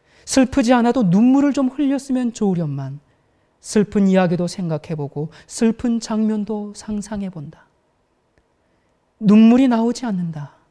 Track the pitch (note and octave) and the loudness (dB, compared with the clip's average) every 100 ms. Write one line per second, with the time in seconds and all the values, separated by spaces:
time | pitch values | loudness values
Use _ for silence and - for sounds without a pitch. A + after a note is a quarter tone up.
0 | _ _ - - B3+ - A#3 B3 A#3 B3+ | _ _ -2 0 2 2 2 2 2 2
1 | F#3+ F#3+ B3 C4+ C#4+ C#4+ B3+ - C#4 C4+ | 2 4 4 4 2 0 -2 -2 -2 -2
2 | C#4 B3+ B3 A3+ G#3 F3 D#3 C#3 C3+ C#3+ | -4 -4 -4 -2 -2 -2 -4 -6 -10 -14
3 | - _ _ _ _ _ - A3 G3+ G#3+ | -18 _ _ _ _ _ -4 -2 0 0
4 | G3 F#3 F3+ F3 F3 - F3 D3+ - D#3 | 2 2 2 0 -4 -6 -6 -6 -6 -8
5 | C#3+ D3 D#3 - - - A3+ A3+ A#3+ A#3 | -8 -8 -10 -12 -18 -2 0 0 -2 -4
6 | - A3 G#3+ G#3+ G3+ G#3 G#3 G3+ - G#3 | -4 -2 -2 -2 -6 -8 -10 -14 -10 -10
7 | G3+ G#3+ F#3+ E3+ C#3+ - _ _ _ _ | -8 -10 -10 -10 -14 -18 _ _ _ _
8 | _ _ _ _ _ _ _ _ _ _ | _ _ _ _ _ _ _ _ _ _
9 | _ _ G#3+ G#3+ A3+ B3 C4+ A3+ A#3 A#3+ | _ _ 4 8 8 6 4 2 -2 -4
10 | B3 F#3 F3 D#3 C#3+ _ _ | -6 -6 -6 -8 -14 _ _